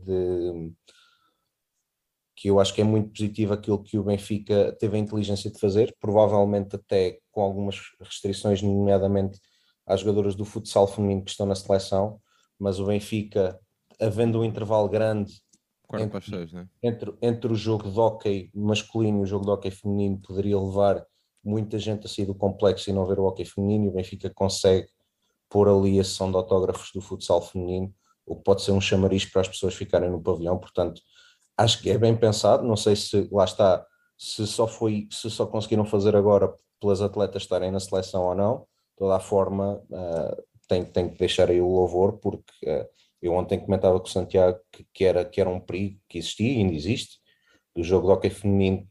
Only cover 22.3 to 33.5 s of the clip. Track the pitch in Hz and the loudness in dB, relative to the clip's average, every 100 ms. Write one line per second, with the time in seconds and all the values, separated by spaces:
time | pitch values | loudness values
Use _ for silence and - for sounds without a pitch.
22.3 | 98 101 95 101 92 - 98 92 98 95 | -2 -4 2 2 2 -2 -2 0 0 0
23.3 | 92 85 - 98 107 101 92 92 95 95 | -2 -8 -4 0 0 0 -2 -6 -10 -12
24.3 | - 98 - 98 95 92 _ _ _ _ | -4 -2 2 4 2 0 _ _ _ _
25.3 | _ _ 101 101 98 98 98 95 - 95 | _ _ 4 6 6 4 2 0 -2 -2
26.3 | 92 92 95 92 92 - 95 - 92 - | -2 2 2 2 -4 -10 -12 -12 -10 0
27.3 | 87 - 95 90 92 95 - _ _ - | 0 0 -6 -4 -4 -6 -10 _ _ -14
28.3 | 82 - 98 98 98 98 98 95 95 - | -4 2 2 2 0 2 2 2 0 0
29.3 | 95 95 - 95 - 101 90 87 90 85 | -2 -2 -4 -6 -6 -2 0 0 -2 -2
30.3 | 85 85 92 - - 87 82 _ _ _ | -2 -2 -4 -4 -4 -4 -4 _ _ _
31.3 | _ _ - 113 - - 104 113 117 113 | _ _ 0 0 2 0 2 4 4 2
32.3 | 104 - 117 123 107 - 104 - 104 92 | 4 4 4 2 2 2 2 2 -2 2
33.3 | 101 92 | 2 2